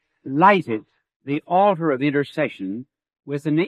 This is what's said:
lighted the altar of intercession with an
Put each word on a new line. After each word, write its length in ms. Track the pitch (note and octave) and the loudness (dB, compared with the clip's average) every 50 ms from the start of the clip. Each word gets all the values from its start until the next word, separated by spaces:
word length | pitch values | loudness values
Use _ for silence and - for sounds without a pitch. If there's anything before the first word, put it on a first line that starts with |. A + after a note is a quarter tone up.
| _ _ _ _ - | _ _ _ _ -10
lighted 640 | C3+ C3+ D3 F3+ G3 G#3 F#3 - A#2+ A2+ G#2+ - _ _ _ _ _ _ _ - | -4 0 4 6 6 6 4 2 -2 -6 -6 -6 _ _ _ _ _ _ _ -10
the 180 | B2+ C#3+ D3+ - | -6 -6 -6 -4
altar 460 | - F3 F#3 G3+ G#3 F#3+ D#3 E3 D#3+ | 0 2 2 4 4 2 0 0 -2
of 100 | C#3 B2 | -2 0
intercession 840 | C#3 D3 C#3 C#3+ C#3 - - D#3+ D3 B2 - - G2 F#2+ G2 A#2 C3+ _ _ _ _ _ _ _ - | 0 -2 -2 -2 -4 -4 -4 -4 -4 -4 -6 -8 -10 -8 -8 -10 -12 _ _ _ _ _ _ _ -12
with 200 | C3+ C#3+ C#3+ - | -10 -10 -6 -4
an 140 | D#3 D3 D#3 F3+ | -2 0 0 -2